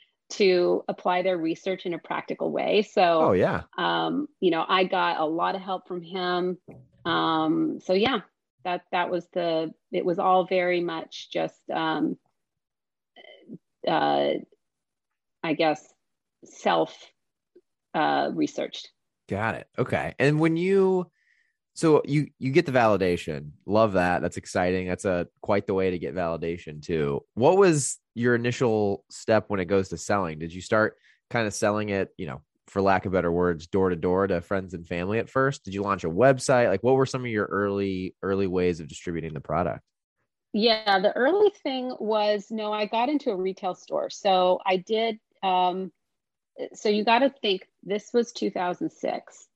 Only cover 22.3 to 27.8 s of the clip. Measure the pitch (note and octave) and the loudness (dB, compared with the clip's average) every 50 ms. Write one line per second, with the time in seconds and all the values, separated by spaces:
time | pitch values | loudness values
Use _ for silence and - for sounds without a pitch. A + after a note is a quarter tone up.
22.3 | _ _ B2+ C3 C3+ F3 E3+ D3 B2+ B2+ A2+ A2 G2+ F2+ F#2+ F2+ F2 E2+ - E2 | _ _ -6 2 2 2 2 4 4 4 6 6 6 4 4 2 0 0 -2 -6
23.3 | D2+ C#2 D2 D2+ - _ _ - G2+ A2 A2+ G#2 F#2+ F2+ F2 F2+ F2+ C2+ D2 F2 | -8 -8 -10 -12 -16 _ _ 0 4 4 4 4 4 2 2 2 2 0 0 -2
24.3 | - F#2+ - - - G2 F2+ F2+ F#2 F#2 F#2 F2+ F2+ - - G2 F2+ F2 E2 - | -4 -8 -12 -4 -2 0 0 2 0 0 -2 -4 -6 -4 -2 -2 -2 -2 -2 -6
25.3 | _ _ - - G2+ G2 - - G2 F#2+ F#2+ F#2 F2+ E2 D#2+ C#2 D2+ F#2 F2 E2 | _ _ -2 0 0 0 0 0 0 0 0 0 -2 -2 -6 -6 -4 -4 -4 -4
26.3 | E2 D#2+ E2+ E2 F2 E2+ - D#2+ D2+ D2+ D2+ - E2+ D#2 D2 C#2+ C#2+ - - _ | -4 -4 -4 -6 -6 -6 -10 -14 -16 -12 -6 -4 -2 0 0 -2 -2 -4 -6 _
27.3 | _ G#2 B2 D#3+ F#3 G3 G3+ F3+ D#3 C#3+ | _ 2 4 4 6 6 6 4 4 2